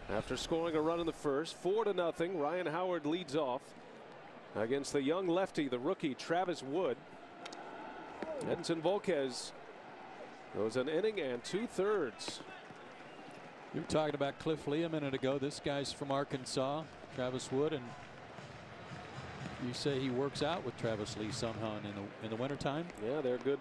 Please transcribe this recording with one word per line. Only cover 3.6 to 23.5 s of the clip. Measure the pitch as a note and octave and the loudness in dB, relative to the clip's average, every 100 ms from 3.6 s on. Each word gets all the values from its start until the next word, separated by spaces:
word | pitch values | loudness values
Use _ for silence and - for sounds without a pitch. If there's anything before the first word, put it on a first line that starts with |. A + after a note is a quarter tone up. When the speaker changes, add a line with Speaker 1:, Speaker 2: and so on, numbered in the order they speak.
| - - - - - - - - - - | -4 -14 -16 -16 -14 -16 -14 -16 -6 0
Speaker 1:
against | A2+ C#3 C3 | 2 2 2
the | C#3+ | 2
young | C3+ F3 F#3 | 4 4 4
lefty, | F3 F#3+ - C#3 | 4 4 2 2
the | B2 | 2
rookie | C#3+ F#3+ C#3 B2 | 2 2 0 -2
Travis | - E3+ F#3 D#3 | 2 2 4 0
Wood. | C3 D#3+ D#3+ A#2 - - - - - - - - - - - - - D4 - | 0 2 2 0 -4 -16 -16 -12 -10 -10 -10 -10 -10 -10 -10 -8 -6 -2 0
Edinson | D#3+ E3+ E3 | 0 0 2
Volquez | D#3+ G3+ G3 D3+ C3+ A#2+ - - - - - - - - - - - F#2 | 2 2 2 2 2 -2 -8 -10 -14 -14 -14 -14 -14 -12 -12 -14 -6 0
goes | A2 B2 | 2 2
an | C3 | 2
inning | D#3+ A3 G3+ | 2 2 0
and | C3+ A#2+ | -2 -2
two-thirds. | - F#3+ A#3+ - G3 G#3 C3 - - - - - - - - - - - - - - - - | 0 0 0 2 4 4 2 -2 -8 -8 -10 -14 -14 -14 -14 -14 -14 -14 -14 -14 -14 -14 -6
Speaker 2:
You | D#3 | -4
were | D#3+ | 2
talking | D3+ D3+ C#3+ | 2 4 2
about | C#3 - | 0 0
Cliff | D#3+ D3+ D3 | 0 0 2
Lee | D3+ | 2
a | E3 | 2
minute | D#3 C#3 | 2 0
ago. | C3 C3 C#3 | 2 4 4
This | C#3+ - | 0 0
guy's | D3+ C#3 C3+ | 0 0 -2
from | - C#3 | -4 2
Arkansas, | C#3 C#3+ C#3 B2 C#3+ C3 D3+ D3+ - - - | 2 2 -2 0 2 2 2 -4 -10 -8 -2
Travis | B2+ B2+ - | 0 0 2
Wood, | C3 D#3 | 4 4
and | D3 A#2+ - - - - - - - - - - - - - - - - - B2 | 2 -4 -10 -12 -14 -12 -12 -12 -12 -12 -12 -10 -10 -8 -8 -8 -6 -6 -2 -2
you | |
say | B2 D3 C3 | 2 2 2
he | C3 | 2
works | B2 C#3 - | 2 2 2
out | D3+ F3+ B2+ | 2 2 -2
with | - | 0
Travis | A#2 G#2+ G#2 G#2 | 0 2 0 -2
Lee | G#2+ | -2
somehow | - A#2 G#2+ A2 G#2+ | 0 -2 0 -2 -2
in | |
the, | G#2 G2+ G2+ - A2 | -4 -4 -6 -6 -4
in | |
the | A2 | 0
wintertime? | C3 C#3 D3 D3 E3+ - G#2+ | 0 0 0 0 -4 -4 0
Speaker 1:
Yeah, | D3+ | 2
they're | C3 B2 | 2 2
good | B2+ | 2